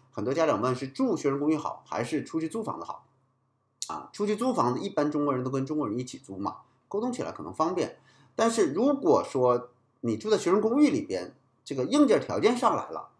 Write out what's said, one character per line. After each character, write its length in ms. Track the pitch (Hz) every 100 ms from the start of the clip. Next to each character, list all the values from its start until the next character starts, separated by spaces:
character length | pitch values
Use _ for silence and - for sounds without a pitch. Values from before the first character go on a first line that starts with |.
| _
很 120 | -
多 120 | 110
家 120 | 147 156
长 140 | 104
问 160 | 123 123
是 100 | 135
住 300 | 185 262 170
学 140 | 143
生 100 | 139
公 80 | 147
寓 80 | 156
好， 260 | - - -
还 180 | 98
是 180 | 131 151
出 160 | - 160
去 80 | 160
租 160 | 226
房 160 | 220 -
子 60 |
好？ 220 | - - _ _ _ _ _ _ _ - -
啊， 200 | 156 -
出 120 | -
去 120 | 208 208
租 180 | 339
房 180 | 185 120
子 80 | -
一 80 | 196
般 220 | - 147
中 140 | 151
国 100 | 147
人 80 | 127
都 80 | 127
跟 160 | 135 135
中 100 | 151
国 120 | 120
人 100 | 117
一 60 |
起 120 | 127 135
租 200 | - 95
嘛， 220 | 95 - _ _ -
沟 140 | 202
通 120 | 247
起 120 | 240
来 80 | 82
可 100 | -
能 100 | 80
方 220 | - 160
便。 220 | 180 - - _ _ _ -
但 120 | 233
是 240 | 226 160
如 220 | 156 -
果 300 | - 170 107 -
说 420 | 135 123 123 - _ _ _
你 140 | 117 110
住 140 | 214
在 80 | 208
学 140 | 175
生 80 | 202
公 200 | 220 269
寓 100 | 294
里 120 | 127
边， 320 | - 92 - - _ _
这 100 | -
个 80 | 135
硬 220 | 143 294 269
件 140 | 165
条 180 | - 90
件 180 | 196 240
上 200 | 220 139
来 120 | -
了， 200 | 82 -